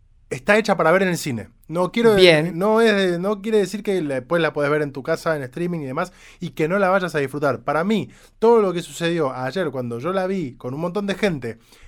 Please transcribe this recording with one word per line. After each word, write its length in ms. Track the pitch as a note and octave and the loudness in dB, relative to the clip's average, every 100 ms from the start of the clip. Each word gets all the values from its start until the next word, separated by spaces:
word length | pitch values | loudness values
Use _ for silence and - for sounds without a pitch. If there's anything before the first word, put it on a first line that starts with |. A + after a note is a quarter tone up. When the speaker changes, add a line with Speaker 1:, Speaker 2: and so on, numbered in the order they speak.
| _ _ _ | _ _ _
Speaker 1:
está 260 | F3 - G#3+ | -6 2 2
hecha 200 | G#3+ F#3+ | 2 2
para 140 | D#3+ | 2
ver 120 | F#3 | 2
en 60 | F#3+ | 2
el 100 | E3+ | -2
cine. 320 | D3+ A#2 F#2 _ - | -4 -8 -10 _ -8
No 240 | E3 F3+ | -4 -2
quiero 220 | A#3 A3+ | 2 4
de-, 60 | G3+ | 8
Speaker 2:
Bien. 380 | F3+ F3 E3+ E3 | 8 6 2 -2
Speaker 1:
no 220 | G3+ A3 | 0 4
es 140 | A3+ | 4
de-, 240 | G3+ F#3+ F3 | 2 0 0
no 240 | F#3+ G#3 | -2 -4
quiere 160 | G#3+ G#3+ | 0 0
decir 240 | F#3 G#3 | 0 -4
que 180 | G#3+ F#3+ | -4 -2
la, 140 | D3+ C3 | -2 -4
después 240 | B2+ E3+ | -2 0
la 100 | D#3 | 0
podés 180 | D3 C#3+ | 0 0
ver 120 | D3+ | 0
en 100 | D3 | -2
tu 100 | C#3 | -6
casa, 340 | B2+ D#3+ E3 D3+ | -6 -4 -2 -4
en 60 | |
streaming 380 | B2+ D#3+ F3 E3+ | -6 -6 -6 -6
y 60 | C3+ | -6
demás, 260 | C#3+ F3+ - - - | -6 -8 -10 -20 -14
y 100 | E3+ | -10
que 180 | - D#3 | -4 -2
no 100 | G3+ | 2
la 100 | F#3 | 2
vayas 260 | F#3+ F3 | 2 0
a 40 | D3+ | -2
disfrutar. 440 | C3+ D3 C#3+ A2+ | -2 -2 -2 -2
Para 220 | - D3+ | -2 -2
mí, 260 | F#3 G#3+ B2+ - - _ | 0 0 -2 -12 -20 _
todo 220 | A#3 A#3 | 4 6
lo 120 | G3 | 4
que 100 | E3+ | -2
sucedió 500 | E3 C#3+ E3+ E3+ C3+ | -8 -4 -2 0 -2
ayer 380 | B2+ B2+ F#3+ D#3+ | -2 -4 -4 -4
cuando 280 | C3 A#2+ A#2 | -4 -6 -6
yo 140 | D#3 | -4
la 140 | F#3+ F#3 | -2 -2
vi 280 | F#3+ C3+ - | -4 -6 -8
con 180 | B2 | -10
un 60 | C#3 | -6
montón 260 | F3 F#3+ G3+ | -4 -4 -4
de 80 | |
gente 440 | F#3+ G3+ D3 A#2 A2 _ - | 0 0 -2 -6 -12 _ -20